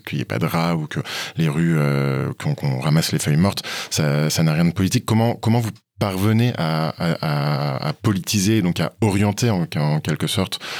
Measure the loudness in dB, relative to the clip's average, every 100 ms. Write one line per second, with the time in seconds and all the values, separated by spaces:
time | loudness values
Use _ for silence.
0 | -6 -6 -4 -4 -2 0 0 -2 -4 -6
1 | -8 -8 -8 -2 0 2 2 2 2 2
2 | 0 0 -4 -4 -4 -2 -2 -2 2 2
3 | 2 -2 0 2 2 0 -6 -8 -6 -2
4 | 0 2 0 2 2 4 2 2 0 0
5 | 2 2 2 0 0 2 0 -6 _ -4
6 | -2 2 2 4 2 0 0 0 0 -2
7 | -2 0 0 0 0 0 -2 -2 -4 -2
8 | 0 0 0 0 2 2 2 0 -4 0
9 | 0 2 2 2 0 0 0 -2 0 0
10 | -2 -2 -2 -2 -2 -6 -10